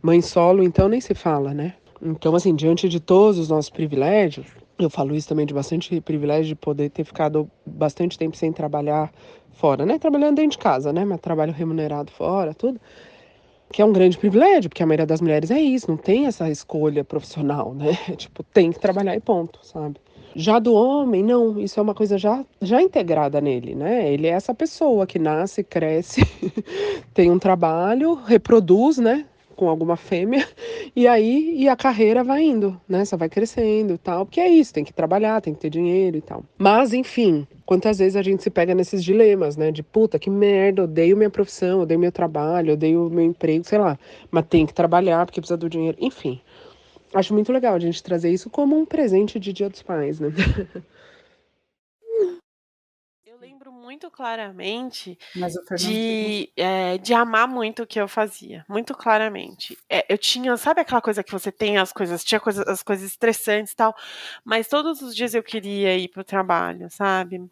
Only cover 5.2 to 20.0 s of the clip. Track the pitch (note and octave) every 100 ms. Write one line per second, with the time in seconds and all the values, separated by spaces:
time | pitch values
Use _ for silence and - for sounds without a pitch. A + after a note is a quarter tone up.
5.2 | D3+ D#3 D3 C#3+ C#3 E3+ - E3+ - D#3
6.2 | D3 D3+ D#3 D#3 - C#3+ D3 - D#3 -
7.2 | D3+ D3+ D3+ _ - - D3+ - F3 -
8.2 | D#3+ E3 D#3+ E3 D3+ D3 D3 D3+ D3+ _
9.2 | - - _ _ D#3 C3 D#3+ D4+ D#4+ C#4+
10.2 | D4 D4 D#4 D4 G#3+ C3 C#3+ D#3+ G3+ F3
11.2 | - D#3+ D#3 D3+ E3 D#3+ D3+ D3 D3 -
12.2 | D#3+ F#3+ E3+ D#3 A#3+ B3 _ - - -
13.2 | _ _ _ _ _ - G#3+ F#3+ F#3 F3
14.2 | G#3 G3+ F4 F#4 F3+ - E3 D#3 D#3 D#3+
15.2 | E3 D3+ D#3+ C4+ D4+ B3+ - D#3 - G#3+
16.2 | C#4+ G#3+ D#3+ D3 - D#3+ D3+ D3 C#3 D3+
17.2 | - - C#3+ C#3+ A#2 C3+ D3 F3 - E3+
18.2 | - - - - E3+ F3 G3+ F#3+ G3 E3
19.2 | - F#3+ E3+ - - D#3+ D3+ C#3+